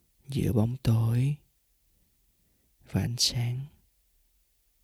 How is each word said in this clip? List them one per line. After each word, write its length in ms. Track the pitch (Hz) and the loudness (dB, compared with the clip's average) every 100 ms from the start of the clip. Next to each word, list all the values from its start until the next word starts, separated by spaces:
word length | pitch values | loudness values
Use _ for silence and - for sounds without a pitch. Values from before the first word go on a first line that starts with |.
| _ _ - | _ _ -8
giữa 240 | 139 98 | -2 0
bóng 240 | 110 113 131 | 2 0 0
tối 600 | 120 113 113 120 135 147 _ _ _ _ _ _ _ _ _ _ _ _ _ _ - | 0 2 2 2 0 -2 _ _ _ _ _ _ _ _ _ _ _ _ _ _ -6
và 100 | - | -4
ánh 140 | 135 120 | -2 0
sáng, 420 | - 120 120 127 143 - _ _ _ _ _ _ _ _ _ _ | -2 0 -4 -4 -10 -16 _ _ _ _ _ _ _ _ _ _